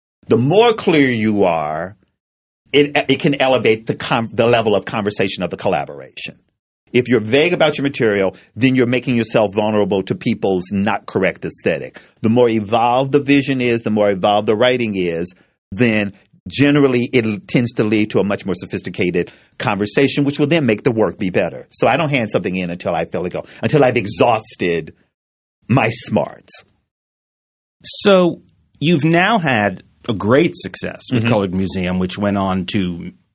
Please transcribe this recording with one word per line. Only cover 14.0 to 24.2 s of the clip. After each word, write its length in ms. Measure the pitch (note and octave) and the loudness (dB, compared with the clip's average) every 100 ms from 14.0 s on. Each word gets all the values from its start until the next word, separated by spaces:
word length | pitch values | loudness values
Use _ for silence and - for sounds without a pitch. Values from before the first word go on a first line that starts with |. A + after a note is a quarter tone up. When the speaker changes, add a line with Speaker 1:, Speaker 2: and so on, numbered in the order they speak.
| G#2 | 2
Speaker 1:
evolved 380 | G2 G#2 G#2 G#2+ | 2 2 2 2
the 80 | G#2+ | 2
writing 400 | B2 B2+ A2+ G2 | 2 2 -2 -2
is, 380 | F2 E2 F2+ - _ _ - | -2 -2 -6 -12 _ _ -12
then 420 | G2 A#2+ A2 G2+ - _ _ - | 0 2 2 -2 -6 _ _ -10
generally 640 | - C#3+ D3 C#3 A#2+ A#2 | 0 2 4 4 2 0
it 140 | B2 A2 | 0 0
l-, 140 | G2+ - | -4 -2
tends 260 | D3 A#2+ | -2 0
to 100 | - | -2
lead 280 | A2 A2 G#2+ | 0 2 2
to 80 | A2+ | 0
a 40 | |
much 220 | G2 G2 F#2+ | 0 -2 -4
more 100 | F2+ | -6
sophisticated 760 | - G2 F#2+ F2+ F2+ F2 E2+ - _ - | -6 -8 -8 -4 -2 -2 -4 -8 _ -8
conversation, 680 | B2 G2+ G2+ - C#3 D3 | -4 -2 -2 2 2 2
which 160 | C#3+ C#3+ | -2 0
will 80 | D3 | 0
then 180 | E3 C3 | 2 2
make 180 | G#2+ | 2
the 80 | - | 0
work 260 | A2+ G2 F2 | 0 0 0
be 120 | F#2+ | -4
better. 380 | G#2 F2 C2 - | -2 -2 -4 -14
So 160 | - B2 | -2 0
I 100 | C3+ | 2
don't 120 | D#3 | 0
hand 200 | C#3 A2 | 0 -2
something 260 | A2+ F#2+ F#2 | -2 -2 -4
in 140 | F2 | -6
until 260 | E2+ G2+ E2 | -6 -4 -4
I 100 | E2 | -4
feel 160 | F2+ | -6
like, 140 | F2 D#2+ - - | -6 -8 -12 -6
until 220 | A2+ D3 | 0 4
I've 140 | B2+ A#2+ | 4 2
exhausted 1000 | G2+ A2+ | -2 0